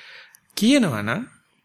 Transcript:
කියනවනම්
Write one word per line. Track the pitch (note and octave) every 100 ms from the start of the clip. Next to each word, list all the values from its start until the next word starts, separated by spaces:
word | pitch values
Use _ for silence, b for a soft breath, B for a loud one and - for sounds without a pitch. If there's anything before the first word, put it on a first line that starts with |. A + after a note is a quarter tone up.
| B B B B _
කියනවනම් | - G#3+ C#4+ F#3+ G#2+ G#2 D3+ C4 _ _ _